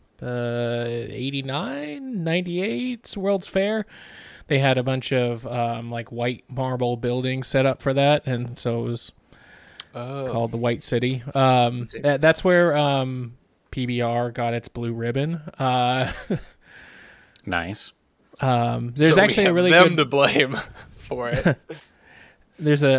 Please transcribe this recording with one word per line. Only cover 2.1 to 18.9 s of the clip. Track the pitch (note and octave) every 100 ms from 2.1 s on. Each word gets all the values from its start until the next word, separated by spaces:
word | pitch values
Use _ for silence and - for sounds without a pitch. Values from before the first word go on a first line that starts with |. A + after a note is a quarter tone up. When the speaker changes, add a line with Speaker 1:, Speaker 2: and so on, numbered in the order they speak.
| A3
Speaker 1:
ninety-eight | D#3+ F3 F3+ F3 G3+ A#3+ B3+ A#3 -
World's | G3+ F#3+ G3 -
Fair. | F#3+ G3 A3 - - - - - - -
They | C#3+
had | C3+ B2+
a |
bunch | B2+ C3 -
of, | C3 A#2+ A#2 A#2+
um, | A#2+ A#2 A#2 A#2
like, | A#2 A#2
white | A#2 B2 A#2+ _
marble | B2+ C3 B2+ A#2+ A#2+
buildings | B2 B2 B2+ C3 B2+
set | C#3 C3+
up | B2+
for | D3
that, | C3+ C#3+ D3 C3+
and | A#2+ B2 A#2+
so | B2 A#2
it | A#2
was | A#2 - - _ - - - - - -
Speaker 2:
Oh. | B2 B2 C#3 C3
Speaker 1:
called | A2+ A#2
the | A#2
White | A#2+ A#2+
City. | - A#2+ B2+ C3 C3+
Um, | C#3 C3 B2 A#2+ B2
Speaker 2:
I |
see. | A#2+ A#2
Speaker 1:
that, | C#3+ C#3
that's | D#3 D#3+
where, | F#3 F3 F3
um, | D3 D3 C#3 C3 B2+ A#2+ A#2 _ _ _
P | -
B | B2 A#2+
R | A#2 A#2 A#2+
got | A#2 A#2
its | A#2 -
blue | - A#2+
ribbon. | A#2 A#2 C3 D3+ E3 D#3 -
Uh, | C3 B2+ B2 B2+ B2 - -
<laughs> | E3+ - _ _ - - - - - _ - -
Speaker 3:
Nice. | F2 E2+ G#2 - - _ _ _ -
Speaker 1:
um, | C3 A#2+ A#2 A#2+ A#2+